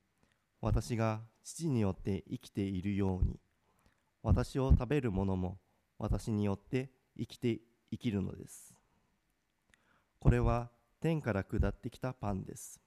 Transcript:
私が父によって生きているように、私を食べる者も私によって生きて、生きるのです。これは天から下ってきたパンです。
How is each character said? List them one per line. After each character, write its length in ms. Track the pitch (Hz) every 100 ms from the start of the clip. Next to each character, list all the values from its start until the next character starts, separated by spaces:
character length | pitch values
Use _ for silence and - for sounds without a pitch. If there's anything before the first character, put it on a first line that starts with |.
| _ _ _ _ _ _
私 380 | 110 107 - 113
が 240 | 113 110 113 _
父 260 | - - 165
に 100 | 123
よ 120 | 101
っ 40 | 92
て 300 | - 95 -
生 100 | 127
き 100 | -
て 120 | -
い 200 | 98 95
る 140 | 98 98
よ 240 | 98 92
う 40 |
に、 160 | 92 - _ _ _ _ _ _ _ _
私 380 | 113 95 123 139
を 120 | 131
食 140 | 160 123
べ 140 | 147
る 120 | 123
者 240 | 95 98 95
も 200 | 90 95 _ _ _ -
私 340 | 110 101 -
に 120 | 104
よ 100 | 104
っ 60 | 98
て 320 | - 131 135 - _ -
生 80 | 117
き 120 | -
て、 220 | 123 110 - _ _
生 80 | -
き 140 | 123
る 100 | 101
の 140 | 92 -
で 120 | -
す。 280 | - - - _ _ _ _ _ _ _ _ _ _ _ _ _ _
こ 100 | -
れ 100 | 123
は 300 | 117 120 120 - _ _
天 180 | 156 160
か 140 | 127
ら 100 | 98
下 260 | - 107 98
っ 40 |
て 160 | - 120
き 80 | -
た 160 | 131
パ 180 | - 101
ン 120 | 185
で 120 | - -
す。 240 | - -